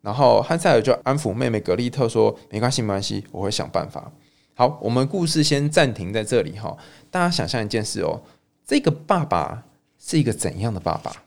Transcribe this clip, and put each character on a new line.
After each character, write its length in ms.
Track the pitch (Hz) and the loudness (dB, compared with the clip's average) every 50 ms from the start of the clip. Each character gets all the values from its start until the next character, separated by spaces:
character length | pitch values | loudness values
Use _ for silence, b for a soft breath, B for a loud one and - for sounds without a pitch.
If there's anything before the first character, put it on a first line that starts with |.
然 120 | - 104 104 | -6 -6 0
后 260 | 131 143 123 113 104 | 4 6 6 6 6
汉 160 | - - 160 | 4 2 -2
塞 140 | 170 - 185 | 0 4 4
尔 100 | 139 113 | 4 4
就 120 | 107 131 120 - | 4 2 0 2
安 160 | - 127 135 147 | 2 -2 -2 0
抚 160 | - 113 95 | -2 -4 -2
妹 160 | 117 131 123 | -2 -2 0
妹 80 | 110 107 | 0 -2
格 160 | - - 90 | 0 0 0
丽 160 | 113 123 120 | 0 0 -4
特 180 | 117 139 127 113 | 0 0 -2 0
说 240 | - 113 110 107 B B B B | 4 4 4 4 B B B B
：“没 120 | 101 107 | -4 -2
关 100 | 117 123 | -2 0
系， 100 | 127 - | 0 0
没 60 | 113 | -2
关 160 | 107 98 98 | -2 -2 -4
系， 220 | 98 - 104 101 101 - | -4 -4 -6 -8 -8 -10
我 100 | - - | -10 -6
会 80 | 98 98 | -4 -4
想 180 | - - 95 82 | -4 -4 -6 -2
办 200 | - 85 - - | -4 -4 -4 -4
法。” 220 | - 67 - - - b b b b b b b b | -10 -14 -14 -16 -20 b b b b b b b b
好， 240 | - 123 131 151 - | 2 2 2 2 -2
我 80 | - 110 | -4 0
们 160 | 120 127 135 143 | 2 2 0 0
故 180 | 196 190 170 | 0 -2 -2
事 160 | 156 165 160 | 0 2 2
先 260 | 147 - 147 139 143 147 | 2 2 2 0 0 2
暂 240 | 151 180 156 131 | 4 2 2 2
停 200 | 107 - 85 90 | 0 -6 -8 -4
在 100 | 104 113 | -4 -4
这 200 | 110 - 127 117 | -2 0 0 0
里 100 | 92 78 | 0 0
哈。 240 | - 101 113 78 - B B B B B B B | -6 -10 -10 -10 -10 B B B B B B B
大 80 | - 185 | -2 0
家 100 | 175 175 | 0 0
想 200 | 170 - 107 - | 0 -2 -2 -2
象 160 | - 120 107 | -2 -4 -4
一 20 | |
件 180 | 104 117 113 107 | -2 -2 -2 -2
事 180 | - - 95 | -2 -4 -2
哦， 200 | 87 78 85 - b b b b b b _ _ _ | -2 -2 -4 -6 b b b b b b _ _ _
这 140 | - 285 294 | -2 -2 2
个 100 | 277 - | 2 2
爸 360 | 151 - - - 202 175 151 | 0 0 -2 -2 0 0 0
爸 400 | - - 87 71 - - 117 - _ _ _ _ _ _ _ | 0 0 0 0 -2 -6 -12 -14 _ _ _ _ _ _ _
是 180 | - - - | -10 0 2
一 60 | 160 | 2
个 100 | 147 120 | 2 2
怎 280 | 104 - - 95 - 95 | 0 -2 -4 -6 -4 -2
样 120 | 104 117 | -4 -4
的 60 | 107 90 | -4 -2
爸 160 | - 85 82 80 | -2 -4 -4 -4
爸？ 80 | - - - - _ | -6 -10 -12 -12 _